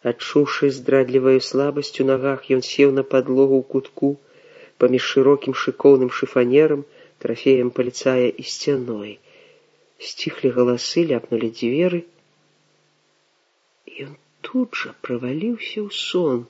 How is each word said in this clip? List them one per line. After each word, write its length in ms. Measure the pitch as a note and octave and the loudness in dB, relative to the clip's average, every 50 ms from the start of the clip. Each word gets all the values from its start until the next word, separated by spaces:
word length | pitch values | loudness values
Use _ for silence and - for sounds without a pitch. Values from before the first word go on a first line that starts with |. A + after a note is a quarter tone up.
| _ | _
Адчуўшы 640 | B2 A#2+ - - - - D3 D3 C#3 - - - C#3+ C3+ | -4 -6 -6 -8 0 2 2 2 2 0 -2 -2 -2 -2
здрадлівую 640 | C3+ - - C3+ C3+ C3 B2 B2+ C3+ B2+ C3 C3 C3 C3 | -2 -2 2 2 2 2 4 2 2 4 4 4 4 2
слабасць 520 | - - C3+ C#3 D3 C#3+ C#3+ C#3 - - - | 0 -2 -2 -2 -2 -2 -4 -8 -8 -4 -2
у 40 | C3+ | 0
нагах, 420 | C3+ C3+ B2+ C3 C#3 C3+ C3 - - | 0 0 0 0 -4 -4 -4 -2 -2
ён 120 | C3+ C3 B2 | -2 -2 -2
сеў 240 | - - - C#3+ C#3 | -4 2 4 4 4
на 120 | C3+ C3+ C3+ | 4 2 -2
падлогу 520 | - - C3 B2+ C3 B2+ C3 C#3 C3+ C3+ | 2 0 0 0 2 2 2 4 4 4
ў 80 | C3+ B2+ - | 0 0 -2
кутку 400 | - C3 C3 - _ - - C#3+ C#3+ - _ _ _ _ _ - - - - - _ _ | -6 -6 -6 -6 _ -2 -2 -2 -2 -4 _ _ _ _ _ -20 -20 -20 -20 -20 _ _
паміж 220 | B2+ B2 B2+ B2+ - | 2 2 4 2 -2
шырокім 480 | - - C3+ C3 C3+ C#3+ C#3 - - C3 | 0 2 4 4 4 4 4 2 -6 -6
шыкоўным 560 | - - - B2+ - - C#3+ C#3 C3 C3 B2+ | -4 -4 -6 -6 2 6 6 6 6 4 0
шыфанерам, 720 | - - - - - C3 B2 A#2+ B2+ C#3+ D#3 D3+ D3 C#3+ C#3 _ _ - - _ _ _ | -2 -6 -8 -2 0 0 2 4 4 4 4 4 2 -2 -6 _ _ -20 -20 _ _ _
трафеем 480 | - - A#2 - - C#3+ C3+ B2+ B2 B2 | -6 -6 -6 -2 2 2 4 4 2 -2
паліцая 580 | - - B2 B2 B2 - - C3+ C3 B2+ B2 A#2+ | -2 -2 -4 -4 -4 -2 -2 0 2 2 2 0
і 140 | - - - | -2 -4 -12
сцяной. 680 | - - - - - C#3+ C3 B2 A#2+ A2+ G#2 G2+ G#2 G#2 _ _ _ _ _ _ _ _ _ _ _ _ _ _ _ _ _ | -14 -12 -6 -4 -2 -2 -2 -4 -6 -8 -10 -10 -12 -16 _ _ _ _ _ _ _ _ _ _ _ _ _ _ _ _ _
Сціхлі 480 | - - - - - D#3+ - - - C3 | -18 -16 -14 -10 -10 -10 -8 -2 -4 -2
галасы, 540 | A#2+ B2 B2 B2 B2 A#2+ - - - F3 F3 | 2 2 2 2 2 -2 -4 -4 -2 -2 0
ляпнулі 460 | D#3+ C3+ A#2 - - A#2+ A2+ A#2 A2+ A2+ | 0 0 -4 -2 -4 -4 -4 -4 -4 -6
дзверы. 460 | - - A#2 B2 D3 F3 F3+ F3 E3+ E3+ _ _ _ _ _ _ _ _ _ _ _ _ _ _ _ _ _ _ _ _ _ _ _ _ _ _ _ _ _ _ _ _ _ _ _ _ - - - | -4 -4 -2 0 0 0 0 -2 -4 -8 _ _ _ _ _ _ _ _ _ _ _ _ _ _ _ _ _ _ _ _ _ _ _ _ _ _ _ _ _ _ _ _ _ _ _ _ -20 -18 -18
Ён 160 | C#3 C#3+ D3 _ _ _ _ _ | -18 -18 -20 _ _ _ _ _
тут 400 | - - - B3+ B3+ A#3 - - | -18 -6 -4 -4 -4 -4 -6 -10
жа 140 | - - - _ - | -10 -10 -12 _ -8
праваліўся 800 | - B2 A#2+ B2+ B2 C3+ D#3 F#3 A#3 A#3+ A3 - - - G#3+ G#3 | -8 -6 -6 -4 -6 -6 -4 -4 -4 -6 -6 -8 -12 -8 -8 -8
ў 40 | G3+ G3+ | -8 -8
сон 460 | - - - - F3+ F3 D3+ B2+ A#2+ A#2+ _ | -10 -10 -4 -2 0 0 0 0 -2 -4 _